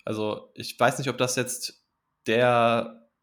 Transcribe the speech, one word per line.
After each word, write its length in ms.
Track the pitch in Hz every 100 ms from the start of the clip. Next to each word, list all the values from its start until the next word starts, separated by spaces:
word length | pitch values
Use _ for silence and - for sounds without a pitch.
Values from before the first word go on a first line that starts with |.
| -
Also 460 | 110 107 - -
ich 260 | - - -
weiß 200 | 123 127
nicht, 100 | 135
ob 80 | 117
das 180 | 123 131
jetzt 480 | 120 - - - _ _ _ _ -
der 840 | 113 123 120 117 117 - - _ _